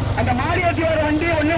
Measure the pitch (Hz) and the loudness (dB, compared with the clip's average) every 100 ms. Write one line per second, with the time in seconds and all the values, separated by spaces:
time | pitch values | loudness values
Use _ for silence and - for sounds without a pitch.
0 | - - 226 247 302 349 349 330 320 320 | -2 0 0 0 0 0 0 0 0 0
1 | 302 302 339 320 302 | 0 0 0 0 0